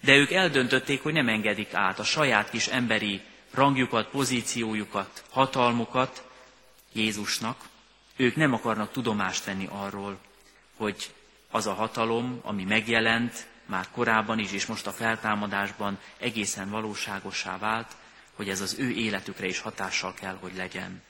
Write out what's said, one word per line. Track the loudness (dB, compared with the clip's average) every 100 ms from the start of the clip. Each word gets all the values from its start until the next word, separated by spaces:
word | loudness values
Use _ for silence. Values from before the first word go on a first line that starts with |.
De | 8 8
ők | 8
eldöntötték, | 4 4 4 4 2 2 -2
hogy | 0
nem | 2 2
engedik | 2 2 0 -2
át | 0 0 0
a |
saját | -2 2 4 4 2
kis | -2 0
emberi | 0 2 2 2 -2 -6 -20 -8
rangjukat, | 4 4 6 2 2 0
pozíciójukat, | 0 0 0 -2 -4 -2 -2 -2 -4 -4 -10 -6
hatalmukat | 2 2 4 4 4 0 0 0 -2 -18 -20 -20 -20 -20 -20 -12
Jézusnak. | -2 0 0 -4 -2 -4 -6 -14 -20 -20 _ _ 2
Ők | 2 6
nem | 4
akarnak | 4 0 -2 -2
tudomást | -2 0 0 0 -2
venni | -4 -6 -6
arról, | -6 -6 -6 -8 -10 -14 -20 -20 -20 _ -4
hogy | -4 -4 -10 -12 -20 _ _
az | -2 0
a |
hatalom, | -2 -2 0 0 0 -2 -6
ami | -6 -4
megjelent | 0 0 2 2 4 2 0 -4 -14 -20 -8
már | -6 -6
korábban | 0 2 4 2 0
is, | -2
és | -4 -4
most | -4 -6
a |
feltámadásban | -2 -2 0 0 -2 0 0 -2 -2 -6 -6 -10 -6
egészen | -4 -2 -4 -4 -4
valóságossá | -4 -6 -6 -6 -6 -6 -6 -6 -4
vált, | -2 -2 -4 -16 -20 -20 -20
hogy | -10 -4
ez | -2
az | -2 -2
ő | -2
életükre | 0 0 -2 -6 -6 -4
is | -4
hatással | -8 -8 -4 -4 -4
kell, | -8 -10 -10
hogy | -10
legyen. | -8 -8 -8 -10 -12 -18